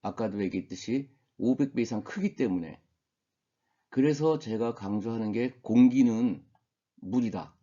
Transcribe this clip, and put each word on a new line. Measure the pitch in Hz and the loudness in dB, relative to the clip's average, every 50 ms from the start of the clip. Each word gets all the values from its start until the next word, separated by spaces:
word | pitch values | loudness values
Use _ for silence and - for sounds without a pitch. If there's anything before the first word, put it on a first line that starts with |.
아까도 | - 101 95 - 113 107 98 101 101 | -8 -8 -6 -4 -6 -4 -2 -2 -4
얘기했듯이 | 92 90 95 90 - 95 - - - 117 135 139 - _ _ _ _ _ | -2 -2 -4 -6 -6 -12 -12 -6 -4 -4 -4 -4 -6 _ _ _ _ _
오백 | _ - 120 127 - 143 139 - | _ 0 0 2 0 0 -2 0
배 | 123 117 | -2 -2
이상 | 110 117 107 104 | -2 -2 -6 -6
크기 | - - 202 185 - - | -6 -6 -4 -4 -4 -2
때문에. | - 143 110 92 90 82 78 76 - _ _ _ _ _ _ _ _ _ _ _ _ _ _ _ _ _ _ _ _ _ _ | -2 -2 0 0 -2 -4 -8 -14 -18 _ _ _ _ _ _ _ _ _ _ _ _ _ _ _ _ _ _ _ _ _ _
그래서 | - 131 131 151 151 143 151 160 156 | 0 2 4 4 2 2 2 2 2
제가 | 151 - 113 110 107 117 117 117 | 0 -2 -6 -4 -2 -2 -2 -4
강조하는 | - 101 95 104 104 95 117 113 113 110 107 | -6 -6 -4 -4 -2 -2 -4 -4 -4 -4 -2
게 | 101 113 123 127 - - | -2 -2 -2 -2 -4 -8
공기는 | _ - 110 120 123 127 123 135 131 120 110 110 123 120 85 71 - _ _ _ _ _ _ _ _ _ _ | _ 2 6 8 8 8 8 6 4 4 4 2 0 0 -2 -4 -10 _ _ _ _ _ _ _ _ _ _
물이다. | _ - - 104 127 120 110 95 92 80 - _ _ | _ -10 -2 0 0 0 0 -2 -6 -10 -10 _ _